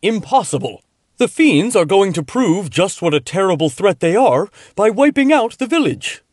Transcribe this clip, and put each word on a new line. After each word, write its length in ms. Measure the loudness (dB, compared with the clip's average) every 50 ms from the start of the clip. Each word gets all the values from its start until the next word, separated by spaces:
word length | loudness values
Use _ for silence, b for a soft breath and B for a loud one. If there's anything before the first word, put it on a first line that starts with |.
Impossible. 800 | -2 -2 -2 -2 -6 -2 -2 -2 -2 0 -6 -6 -6 -6 -12 -12 _ _ _ _ _ _ _ _
The 100 | -4 -4
fiends 480 | 0 0 2 2 2 2 0 0 0
are 80 | 0 0
going 300 | 2 2 2 2 2 0
to 80 | -6
prove 480 | -8 -6 -2 -2 0 2 0 0 -2 -6
just 320 | -2 -2 -2 -2 -2 -4
what 100 | -4 -2
a 80 | -2 -2
terrible 480 | -4 -4 -4 -2 0 0 0 0 -2 -4
threat 320 | -4 0 0 0 0 0
they 160 | -2 0 2
are 320 | 2 2 2 2 2 -2 -4 b b b b b
by 140 | 0 0 0
wiping 420 | 2 2 2 2 2 2 2 2
out 280 | 2 2 2 0 -4 -6
the 80 | -6
village. 560 | -2 -2 0 0 0 -2 -4 -8 -12 -12 -12 _ _